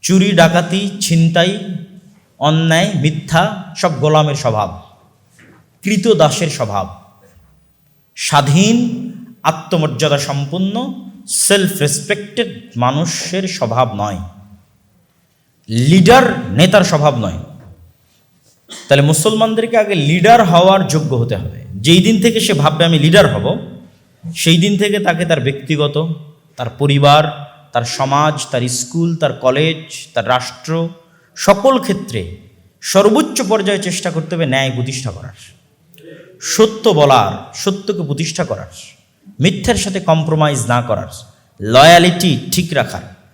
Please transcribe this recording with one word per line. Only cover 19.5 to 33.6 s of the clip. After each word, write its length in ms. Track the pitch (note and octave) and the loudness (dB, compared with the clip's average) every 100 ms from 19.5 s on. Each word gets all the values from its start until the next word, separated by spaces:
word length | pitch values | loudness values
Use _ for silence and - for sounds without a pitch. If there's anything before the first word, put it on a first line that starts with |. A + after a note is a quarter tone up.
| A3 A3+ A#3 | 0 0 0
আগে 180 | G#3 F#3+ C#3+ | 0 0 0
লিডার 320 | F3+ G3 A#3 | 2 6 6
হওয়ার 360 | G3 E3+ F#3 F#3+ - | 6 4 4 4 2
যোগ্য 240 | D#3 - B2+ | -2 -2 -2
হতে 200 | A#2 G2 | -2 -4
হবে। 220 | - - - | -6 -12 -14
যেই 260 | F#2+ A#2+ F3 | -4 4 4
দিন 140 | F#3+ A3 | 6 2
থেকে 180 | A#3 A3 | 2 0
সে 120 | A3 | 0
ভাববে 280 | E3+ D3 D3+ | 2 0 2
আমি 140 | E3+ E3 | 2 4
লিডার 280 | D3 F3+ D#3 | 4 4 4
হব, 180 | G#2 A2 F#3+ - - - _ _ _ | 2 -4 -6 -10 -18 -20 _ _ _
সেই 340 | E3 - - E3 | -14 -4 2 4
দিন 140 | G3 G3+ | 2 2
থেকে 200 | G#3 G3+ | 0 0
তাকে 240 | F3 E3 | -2 -2
তার 160 | E3+ D#3 | 0 0
ব্যক্তিগত, 560 | B2+ C#3 - D3+ D3 D3+ E3 D#3+ - _ _ - | 0 -4 -4 -2 0 -2 -4 -8 -12 _ _ -12
তার 120 | A#2+ - | -12 -4
পরিবার, 440 | C#3+ C#3 C#3+ D3 D#3 - - - _ | 0 4 6 4 2 -6 -18 -20 _
তার 140 | B2 | -4
সমাজ, 500 | A#2 - C3+ C#3 D3+ C#3+ - | -4 -4 -2 2 0 -2 -6
তার 160 | B2+ B2 | -4 -4
স্কুল, 420 | B2 - E3 E3+ E3 | -6 -6 -4 -2 -2
তার 160 | D3+ | -4
কলেজ, 460 | - B2+ C3+ D#3 D#3 D#3+ - - | 0 0 0 0 -2 -10 -18 -8
তার 140 | - A2+ | -6 0
রাষ্ট্র, 440 | B2+ B2 - - E3 E3 E3+ _ _ _ - | -2 -2 -14 -8 -6 -6 -10 _ _ _ -4
সকল 380 | - G3 B3+ C4 | 0 4 4 2
ক্ষেত্রে 420 | - G3+ G2 A2+ E2+ - - _ _ _ | 0 -4 -4 -8 -10 -14 -20 _ _ _
সর্বোচ্চ 540 | - F#3+ G3+ B3 - G3+ | 0 2 4 2 0 -4
পর্যায়ে 380 | F3+ A3 | -2 -2